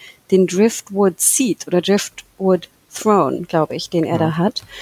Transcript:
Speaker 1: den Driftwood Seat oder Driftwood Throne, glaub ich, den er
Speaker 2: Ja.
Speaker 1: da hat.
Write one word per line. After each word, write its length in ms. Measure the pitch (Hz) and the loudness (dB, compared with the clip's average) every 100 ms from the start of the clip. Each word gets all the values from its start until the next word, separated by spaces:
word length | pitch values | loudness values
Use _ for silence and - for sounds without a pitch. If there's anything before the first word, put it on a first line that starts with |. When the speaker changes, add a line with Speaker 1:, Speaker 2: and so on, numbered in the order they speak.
| - - - | -12 -20 0
Speaker 1:
den 160 | 190 175 | 2 2
Driftwood 760 | 175 226 - - 196 196 - | 2 2 0 -6 0 0 0
Seat 460 | - - 254 - - | 0 0 0 -4 -2
oder 160 | 180 | -2
Driftwood 840 | 180 196 - - - - 190 180 - _ _ | 2 0 -2 -12 -20 -4 0 0 -2 _ _
Throne, 480 | - 220 202 135 123 175 | -4 2 2 2 -2 -2
glaub 240 | 165 151 | -2 -2
ich, 180 | 147 - | -4 -4
den 140 | 170 | -2
er 80 | - | 0
Speaker 2:
Ja. 60 | 170 | 0
Speaker 1:
da 180 | 160 160 | 0 0
hat. 240 | 196 - - - | -2 -2 -12 -16